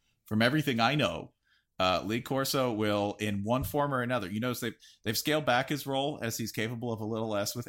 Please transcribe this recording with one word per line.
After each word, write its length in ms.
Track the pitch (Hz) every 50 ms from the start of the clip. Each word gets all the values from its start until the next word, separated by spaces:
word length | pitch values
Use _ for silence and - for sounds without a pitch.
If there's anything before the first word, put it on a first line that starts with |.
| _ _ _ _ _
from 140 | - 110 107 113
everything 380 | 123 143 156 143 143 127 113
I 140 | 113 120 143
know. 380 | 151 123 92 82 78 - - _ _ _ _ _ _ _ _ _ -
Uh, 240 | 92 92 90 85 -
Lee 140 | 95 110 123 131
Corso 500 | - 139 131 135 135 - 139 131 123 113
will, 440 | 104 107 104 104 104 101 104 98 -
in 240 | 107 107 104 101 101
one 200 | 107 120 131 139
form 280 | - - 147 143 143 135
or 80 | 123 120
another, 280 | 120 127 120 98 90
you 100 | 101 107
notice 200 | 120 127 120 -
they've, 160 | 123 113 - - - - - _ -
they've 140 | 104 113 -
scaled 260 | - 156 151 156 147
back 240 | 135 120 123 131 -
his 180 | 156 135 -
role 320 | 139 135 135 139 147 151 - 113
as 160 | 113 110 -
he's 140 | 113 107 -
capable 400 | - 107 113 123 113 123 120 113
of 80 | 104
a 40 | 110
little 240 | 107 113 110 113 113
less 260 | 107 101 101 - -
with 140 | 120 113